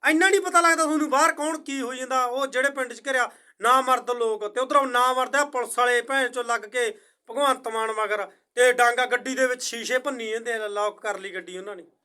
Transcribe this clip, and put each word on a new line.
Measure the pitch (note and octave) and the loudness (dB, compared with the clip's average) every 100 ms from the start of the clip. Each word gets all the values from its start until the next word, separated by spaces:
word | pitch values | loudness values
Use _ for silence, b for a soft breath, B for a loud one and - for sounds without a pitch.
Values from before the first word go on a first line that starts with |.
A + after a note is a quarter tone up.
| C#4+ | 2
ਇੰਨਾ | D#4 F#4+ | 4 4
ਨਹੀਂ | G4 | 4
ਪਤਾ | F4+ F4+ | 4 4
ਲੱਗਦਾ | E4+ D#4+ | 4 4
ਤੁਹਾਨੂੰ | D#4+ D4+ D4+ | 2 0 2
ਬਾਹਰ | C4 D#4+ | 4 2
ਕੌਣ | D#4 D4+ D#4 | 2 -4 -4
ਕੀ | D#4 C#4 | -6 -6
ਹੋਈ | A#3+ B3+ | -6 -6
ਜਾਂਦਾ। | B3+ C4 | -2 0
ਉਹ | B3 B3+ C4+ | 0 -2 -2
ਜਿਹੜੇ | B3+ C#4 | 0 -2
ਪਿੰਡ | C#4 B3 | -2 -8
'ਚ | A#3 C4+ | -8 -4
ਘਿਰਿਆ | C4+ A#3+ b b b | -2 -2 b b b
ਨਾਮਰਦ | G#3+ C4 B3+ B3+ B3 | 4 4 4 0 0
ਲੋਕ, | A#3+ A3+ G#3+ G#3 | -2 -2 -2 -4
ਤੇ | A3+ | -4
ਉਧਰੋਂ | C4 C#4+ C4+ | 2 2 2
ਨਾਮਰਦ | B3 B3+ B3+ B3+ C#4 | 2 2 2 0 0
ਆ | |
ਪੁਲਿਸ | C#4+ C4+ A#3 - | 0 -2 -4 0
ਵਾਲੇ | B3 A#3+ | 2 2
ਭੈਣ | A#3 C4+ B3+ | 0 -2 -2
ਚੋਂ | B3 | -4
ਲੱਗ | A#3 A#3 | -4 -4
ਕੇ | G#3+ B3 A#3 G#3 b b _ | -4 -4 -4 -4 b b _
ਭਗਵੰਤ | A3+ C#4+ C4 B3 | 0 2 2 -2
ਮਾਨ | A3 A3 | -4 -2
ਮਗਰ, | A3 G#3+ G#3 F#3+ b b | -2 -2 -2 -4 b b
ਤੇ | - B3+ | 2 4
ਡਾਂਗਾ | B3 A#3+ A#3+ B3+ | 6 4 4 0
ਗੱਡੀ | B3 C4 | 0 -2
ਦੇ | C4 C4 | 0 0
ਵਿੱਚ | B3 | 0
ਸ਼ੀਸ਼ੇ | - A#3 G#3+ B3+ | -6 -8 -2 -2
ਭੰਨੀ | B3+ C4 A3+ | -2 -6 -6
ਜਾਂਦੇ | A3 A#3 | -6 -6
ਆ, | A3+ G#3+ | -6 -4
ਲੌਕ | G3+ G#3 G#3 | -2 -4 -4
ਕਰ | G#3+ F#3+ | -8 -6
ਲਈ | F#3+ | -8
ਗੱਡੀ | F#3 F3+ F3+ | -10 -12 -14
ਉਹਨਾਂ | G3 F#3+ | -12 -14
ਨੇ। | E3 _ | -18 _